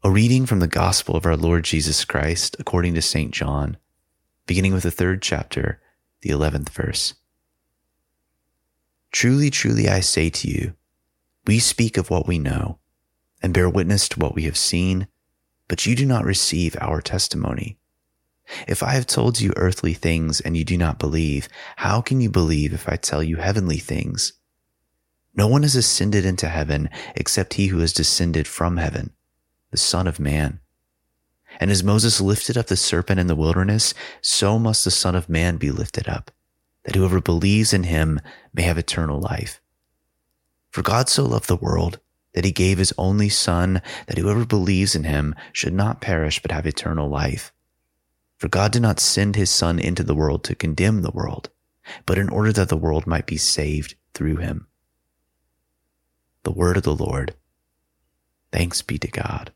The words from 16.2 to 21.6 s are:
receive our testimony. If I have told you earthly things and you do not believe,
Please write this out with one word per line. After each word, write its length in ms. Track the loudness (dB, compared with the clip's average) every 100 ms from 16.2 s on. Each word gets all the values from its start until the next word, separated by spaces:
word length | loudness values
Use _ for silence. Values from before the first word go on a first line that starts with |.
receive 500 | 2 0 0 0 0 -2
our 220 | -4 -4
testimony. 720 | -2 -4 -2 -2 -4 -4 -8 -12 _ _ _ _ _ _ -18 -14 -4
If 160 | -2
I 120 | 0
have 120 | 0 0
told 320 | 2 2 2
you 140 | 0
earthly 400 | 2 0 0 -2
things 460 | -2 0 0 0 -2
and 160 | -2 -2
you 80 |
do 120 | 0 0
not 220 | 0 0
believe, 500 | -2 0 0 -2 -4 -14